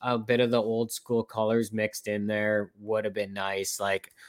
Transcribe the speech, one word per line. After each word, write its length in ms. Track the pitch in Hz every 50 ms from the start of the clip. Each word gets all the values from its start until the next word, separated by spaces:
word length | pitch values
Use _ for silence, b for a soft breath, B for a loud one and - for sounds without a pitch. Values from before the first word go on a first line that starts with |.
a 160 | - 123 120 113
bit 220 | 110 120 120 120
of 100 | 123 117
the 100 | 120 117
old 320 | 104 113 113 113 117 110
school 320 | - - - - 120 113 110
colors 480 | - - 110 110 107 113 117 110 98
mixed 360 | 107 110 107 107 - - - 107
in 180 | 104 104 101
there 460 | 107 107 104 107 107 107 104 104 - _ 101
would 280 | 104 107 110 107 107
have 80 | 107 95
been 180 | 104 101 98
nice. 480 | 98 101 98 98 98 98 95 - - -
Like, 320 | 101 98 98 98 - - b b b